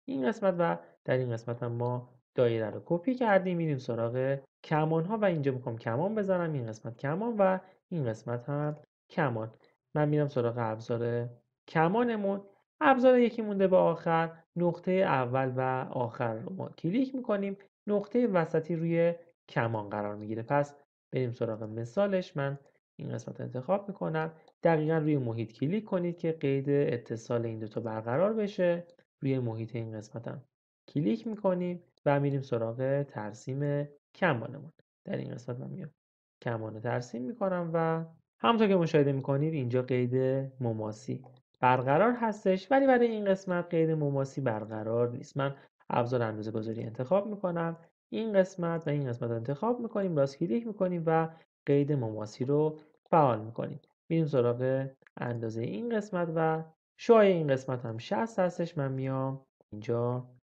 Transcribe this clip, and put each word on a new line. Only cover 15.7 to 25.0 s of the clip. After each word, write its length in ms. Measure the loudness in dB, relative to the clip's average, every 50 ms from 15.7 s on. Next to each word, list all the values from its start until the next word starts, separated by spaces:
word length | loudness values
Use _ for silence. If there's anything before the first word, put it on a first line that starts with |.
| 0 -2 -4 -4
آخر 420 | -4 -4 -4 -4 -2 -2 -2 -2 -2
رو 200 | -4 -6 -8 -8
ما 160 | -8 -10 -10
کلیک 460 | -10 -6 -4 -2 0 0 0 -2 -4
می‌کنیم، 420 | -8 -2 -2 -2 -2 -2 -4 -6 -10 -14 _ _ _ _
نقطه 400 | -2 -2 -2 -2 0 0 2 2
وسطی 480 | 4 4 2 2 2 0 -2 0 0 -4
روی 380 | -2 0 0 2 4 4 2 2 -2 -10 -20 _ _ _ -4
کمان 400 | -2 0 0 0 0 -4 -4 -4
قرار 260 | -4 -4 -4 -4 -6
می‌گیره. 280 | -6 -8 -6 -6 -6 -2
پس 320 | 2 2 2 2 0 -4 -16 _ _ _ _ _ _
بریم 200 | -4 -4 -4 -4
سراغ 320 | -2 -4 -4 -4 -4 -6 -8
مثالش. 760 | -8 -8 -8 -8 -4 0 0 0 2 0 -2 -2 -4 -4
من 220 | -4 -4 -4 -4 -6 -12 _ _ _ _ _ _
این 180 | -14 -10 -8 -8
قسمت 260 | -8 -8 -10 -10 -10
رو 60 | -10
انتخاب 420 | -8 -8 -8 -2 0 -2 -2 -2
می‌کنم. 440 | -8 -10 -6 -6 -4 -2 -2 -4 -4 -8 -12 _ -20 _ _ 2
دقیقاً 340 | 4 4 4 4 2 2
روی 200 | 2